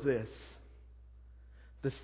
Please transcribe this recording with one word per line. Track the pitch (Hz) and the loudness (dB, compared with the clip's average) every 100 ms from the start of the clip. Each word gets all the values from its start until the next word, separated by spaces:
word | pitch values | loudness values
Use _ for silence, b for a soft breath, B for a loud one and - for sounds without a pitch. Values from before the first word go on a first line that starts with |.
this. | 139 120 110 - - - - - - - - - - b b b b - | 6 4 2 -6 -14 -16 -18 -18 -18 -18 -18 -18 -18 b b b b 0
The | 139 - | 0 0